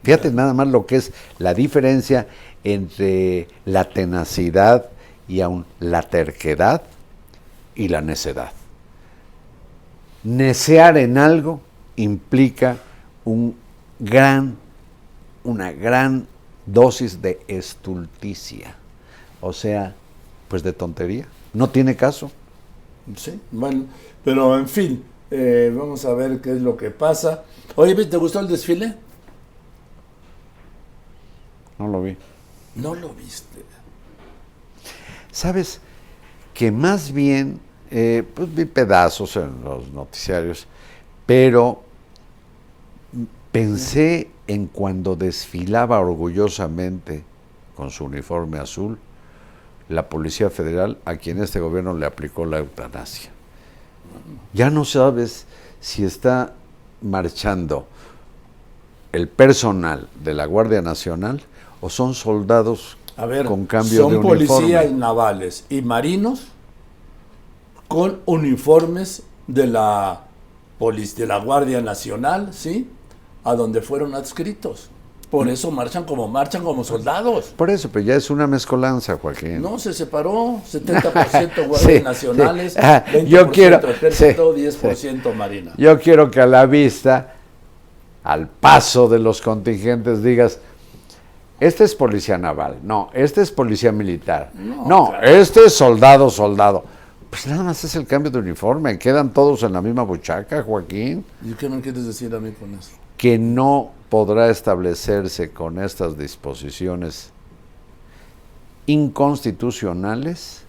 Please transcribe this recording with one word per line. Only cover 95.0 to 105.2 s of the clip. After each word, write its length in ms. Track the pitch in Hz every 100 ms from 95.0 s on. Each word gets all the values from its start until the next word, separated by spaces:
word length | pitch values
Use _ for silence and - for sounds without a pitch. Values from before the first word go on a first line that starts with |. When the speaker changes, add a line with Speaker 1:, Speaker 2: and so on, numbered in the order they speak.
| 147
Speaker 2:
claro. 160 | - 127
Speaker 1:
este 360 | 175 196 226 226
es 60 |
soldado, 540 | - 131 113 131 139 135
soldado". 560 | 107 104 101 104 95 - - - - -
Pues 160 | - 131
nada 160 | 156
más 220 | 185 160
es 100 | 160
el 100 | 160
cambio 280 | 131 139 147
de 80 | 127
uniforme, 580 | 92 82 101 147 147 95
quedan 340 | 123 143 139
todos 300 | 139 143 127
en 100 | 110
la 60 | 92
misma 220 | 101 120
buchaca, 580 | 110 85 - 85 110 147
Joaquín. 600 | 110 107 85 98 123 175 - -
Speaker 2:
¿Y 80 | 113
qué 140 | 113 139
me 120 | 131
quieres 240 | 135 123
decir 300 | 120 104 120
a 60 | 113
mí 100 | 110
con 240 | 107 101
eso? 160 | 98 - - - -
Speaker 1:
Que 220 | 123 113
no 540 | 113 120 135 143 117 - -
podrá 400 | 110 101 107 117
establecerse 1000 | 107 - 90 90 85 - 101